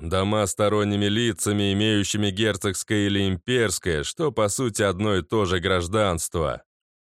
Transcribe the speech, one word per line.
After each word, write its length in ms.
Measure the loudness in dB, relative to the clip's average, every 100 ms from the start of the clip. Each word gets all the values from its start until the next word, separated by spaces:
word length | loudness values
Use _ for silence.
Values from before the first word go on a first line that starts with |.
дома 420 | -4 0 2 2 0
сторонними 640 | 0 2 2 2 0 0
лицами, 640 | 0 0 0 0 0 2
имеющими 560 | 2 2 2 2 0 -2
герцогское 800 | 0 0 0 -2 -4 -2 0 2
или 200 | 2 0
имперское, 760 | -2 -2 0 0 0 -2 -2
что, 280 | -4 -4 -2
по 180 | 0 0
сути, 340 | 0 -2 0
одно 320 | 0 0 0 0
и 80 |
то 220 | 0 0 0
же 140 | 0
гражданство. 1000 | 0 0 0 0 0 0 -4 -2 -2 -4 -12 _ _ _